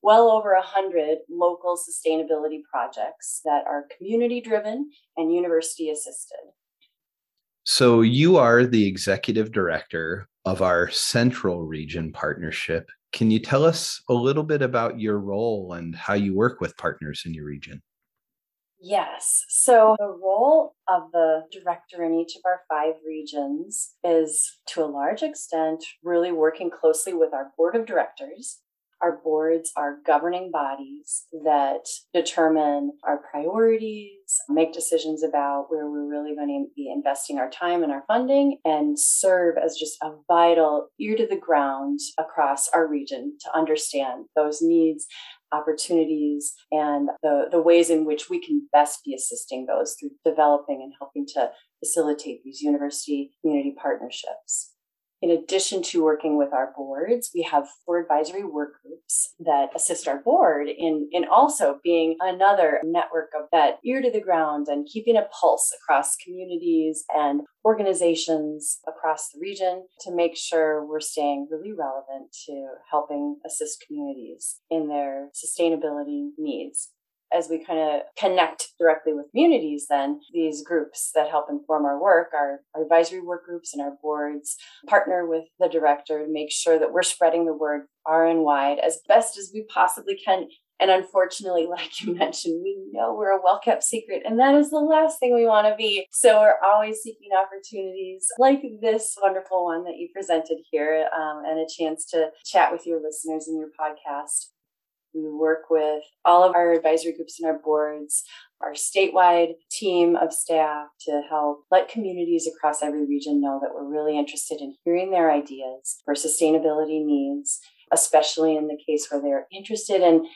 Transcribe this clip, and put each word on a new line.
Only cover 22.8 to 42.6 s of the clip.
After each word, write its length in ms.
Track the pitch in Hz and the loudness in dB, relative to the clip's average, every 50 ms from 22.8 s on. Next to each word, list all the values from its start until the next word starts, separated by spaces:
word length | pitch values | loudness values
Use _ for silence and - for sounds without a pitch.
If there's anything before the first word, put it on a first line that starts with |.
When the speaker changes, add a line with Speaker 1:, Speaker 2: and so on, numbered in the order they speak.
| 151 160 160 156 156 | -2 -2 -4 -6 -10
Speaker 1:
regions 880 | 156 156 156 151 147 147 147 143 139 143 151 175 202 - - - - _ _ - | -12 -10 -10 -12 -8 -6 -6 -6 -4 -6 -8 -8 -10 -8 -10 -10 -10 _ _ -2
is, 540 | 175 165 165 160 156 156 - - - - _ _ - | 2 2 2 2 2 -2 -4 -4 -4 -6 _ _ -12
to 160 | - 175 160 | -6 -4 -4
a 20 | |
large 380 | 151 139 139 139 156 208 - 320 | -4 -4 -4 -2 -2 -2 -2 -4
extent, 600 | 302 - - - - - 160 160 160 160 160 - - - _ _ | -6 -6 -10 -12 -6 -4 -2 -2 -2 -2 -4 -10 -16 -20 _ _
really 280 | 170 175 170 175 180 | 0 0 0 2 0
working 380 | 175 160 156 160 160 - 185 170 | 0 2 2 0 0 0 -8 -8
closely 440 | - - - 160 160 156 - 190 180 | -6 2 2 2 2 2 -2 -4 0
with 200 | 165 160 156 - | 0 0 0 0
our 180 | 135 139 139 _ - | -6 -8 -8 _ 0
board 180 | 165 170 226 | 0 2 2
of 100 | 233 226 | -2 -4
directors. 720 | 226 202 165 127 - - - 139 139 156 - 254 - - _ _ _ _ _ _ _ _ _ | 0 -2 -2 -2 -2 -6 -14 -16 -16 -16 -16 -16 -18 -18 _ _ _ _ _ _ _ _ _
Our 200 | 175 175 160 - _ | -2 -2 -2 -4 _
boards 480 | 160 156 156 156 160 165 165 165 - - - | -2 0 0 2 2 0 0 -2 -6 -6 -4
are 220 | 147 143 143 147 _ - | -6 -6 -6 -6 _ 2
governing 420 | 151 151 160 175 175 180 185 180 | 2 2 2 -2 -4 -4 -8 -6
bodies 800 | 165 156 143 135 135 143 139 135 139 147 151 - - - - _ - 160 151 | -4 -4 -4 -4 -6 -10 -12 -16 -18 -20 _ -10 -10 -10 -10 _ -16 -6 0
that 420 | 156 151 143 139 135 - - - - - - _ _ _ | 0 2 2 2 0 -2 -4 -8 -12 -14 -14 _ _ _
determine 800 | 175 165 - - - 165 160 160 156 151 147 143 143 143 143 - _ - | -2 -2 0 0 2 2 4 4 2 2 2 0 0 -2 -6 -8 _ -4
our 160 | - 147 147 - - | -4 -4 -4 -6 -10
priorities, 1120 | - 147 147 165 196 226 226 226 226 220 220 220 214 214 208 202 202 - _ - - - - - | -10 -6 -6 -4 0 2 2 4 2 2 -2 -6 -10 -10 -14 -16 -20 -20 _ -6 -6 -6 -4 -2
make 240 | - 160 165 160 165 | 2 2 2 0 0
decisions 500 | 170 165 - 165 160 156 156 156 151 156 | -8 -4 -2 -2 -2 0 -2 -4 -4 -4
about 440 | 156 147 147 139 143 143 139 143 - | -2 0 0 0 0 -2 -2 -4 -4
where 180 | 160 151 151 147 | -4 -4 -4 -6
we're 220 | 147 147 147 147 | -6 -6 -6 -6
really 260 | 147 147 147 151 147 | -6 -6 -6 -6 -6
gonna 280 | 147 147 143 143 139 - - _ | -6 -4 -4 -4 -4 -6 -8 _
be 160 | 285 277 262 | -12 -10 -8
investing 460 | - 285 285 285 196 - - - 294 285 | -8 -4 -2 -2 -2 -2 -6 -8 -6 -6
our 100 | - - | -6 -6
time 360 | - - 180 175 175 175 165 | -6 -6 -4 -2 0 0 0
and 80 | 151 | -2
our 120 | 139 139 - - | -2 -6 -2 0
funding, 500 | 214 240 254 254 277 277 285 285 277 - _ | 0 0 2 2 2 4 4 2 0 0 _
and 340 | 160 156 151 151 151 147 147 | 0 0 2 0 0 0 0
serve 560 | - - - - - 190 185 180 180 170 165 - - | 0 0 0 2 2 2 4 4 4 2 2 2 0
as 120 | 165 160 - | -2 -2 -4
just 220 | 160 151 - - | -8 -10 -8 -8
a 120 | - 156 151 151 _ _ | -10 -10 -10 -14 _ _
vital 600 | 175 170 170 170 170 165 160 151 147 147 139 - _ _ | 4 6 6 6 6 6 4 4 2 0 -4 -6 _ _
ear 160 | - 214 220 | -4 -4 0
to 120 | 220 226 - | 0 0 0
the 100 | 196 - | -2 -6
ground 640 | - - 160 147 143 139 135 135 139 143 143 147 - - - - | 0 2 2 2 2 0 -2 -4 -4 -4 -4 -4 -6 -8 -6 -6
across 520 | 160 160 - 170 151 139 143 143 | -6 -4 0 0 0 0 2 0